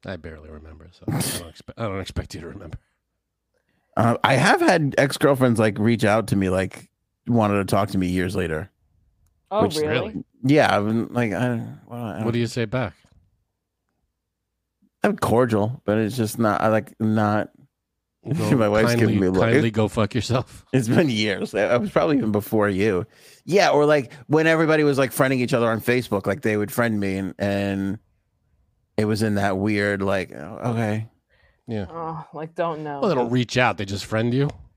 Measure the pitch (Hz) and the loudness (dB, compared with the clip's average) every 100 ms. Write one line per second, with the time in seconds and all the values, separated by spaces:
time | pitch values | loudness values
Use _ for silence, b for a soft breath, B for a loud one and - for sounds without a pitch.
0 | - 92 80 78 76 76 76 78 80 _ | -10 -12 -12 -18 -18 -18 -18 -20 -20 _
1 | - - - - 85 - - - 113 98 | -6 -4 -4 -6 -10 -18 -20 -8 -6 -6
2 | 90 - - 95 85 101 98 - _ _ | -8 -8 -10 -12 -14 -14 -14 -16 _ _
3 | _ _ _ _ _ _ _ _ _ - | _ _ _ _ _ _ _ _ _ 0
4 | 117 117 - 131 175 311 339 180 147 - | 2 2 2 4 4 4 4 4 2 2
5 | 139 - 143 139 131 113 110 101 107 117 | 0 2 2 4 4 4 2 2 2 2
6 | 110 107 110 104 95 92 92 - - _ | 2 2 2 0 2 0 -2 -6 -20 _
7 | _ _ - 120 104 101 95 101 101 95 | _ _ -2 2 4 2 2 0 0 -2
8 | 92 90 90 95 87 78 95 _ _ _ | -2 0 -2 -2 -4 -4 -8 _ _ _
9 | _ _ _ _ _ 202 214 156 151 151 | _ _ _ _ _ -2 0 0 -2 -2
10 | 185 214 - _ 127 147 110 101 104 113 | -4 -10 -14 _ 2 4 4 2 0 -2
11 | 110 120 117 90 123 117 113 127 - 120 | -2 -2 -2 -2 -2 -2 -8 -14 -18 -12
12 | 117 82 110 117 117 - 113 123 113 - | -10 -6 -4 -2 -4 -4 -4 -4 -6 -10
13 | _ _ _ _ _ _ _ _ _ _ | _ _ _ _ _ _ _ _ _ _
14 | _ _ _ _ _ _ _ _ _ _ | _ _ _ _ _ _ _ _ _ _
15 | - 185 - 113 127 107 107 123 - 104 | -2 -2 0 2 2 2 0 -4 -2 0
16 | 110 123 110 - 113 98 110 110 - - | 0 0 -4 0 0 2 2 0 -2 -4
17 | 110 110 107 104 95 _ _ _ _ _ | 0 2 2 0 -4 _ _ _ _ _
18 | _ _ - 147 107 135 107 107 117 120 | _ _ -8 -4 0 2 2 2 2 2
19 | 113 104 92 92 117 127 117 107 107 - | 2 2 2 2 4 4 2 0 -2 0
20 | 104 120 104 127 - - - 131 110 123 | -2 -2 -2 -2 -4 -14 -4 -2 0 2
21 | 165 110 107 98 101 101 98 123 202 - | 2 2 0 -2 -4 0 2 2 2 0
22 | - 143 107 107 - 110 104 95 107 92 | 2 2 2 -2 0 0 2 2 0 0
23 | 85 b b b - 180 170 143 147 151 | -4 b b b -2 2 4 4 4 2
24 | 123 B B 151 160 160 160 156 151 135 | 0 B B 2 4 2 4 4 2 2
25 | 135 - 131 131 120 123 117 110 - 123 | 0 2 0 2 0 2 2 0 0 0
26 | 117 101 95 98 113 107 104 - 117 107 | 0 -4 -2 -2 -2 -2 -2 -2 -2 0
27 | 98 95 95 - 101 101 101 98 98 95 | -2 -4 -6 -4 -2 -2 -2 -2 -4 -6
28 | _ _ _ _ _ _ _ _ _ - | _ _ _ _ _ _ _ _ _ -4
29 | 107 107 110 101 101 95 101 107 101 101 | -2 0 0 0 0 0 0 0 0 0
30 | 98 98 90 53 76 104 123 113 110 107 | -2 -2 -4 -10 -14 -8 -6 -2 -2 -4
31 | 113 _ _ _ _ _ - 110 92 165 | -6 _ _ _ _ _ -10 -8 -8 -10
32 | 160 160 156 156 160 165 170 156 151 143 | -10 -10 -12 -14 -14 -6 -4 -4 -8 -4
33 | 220 147 120 123 120 123 123 95 101 98 | -2 0 0 0 0 2 2 0 -6 -8
34 | - 110 117 123 143 - - | -4 -2 0 0 -2 -4 -20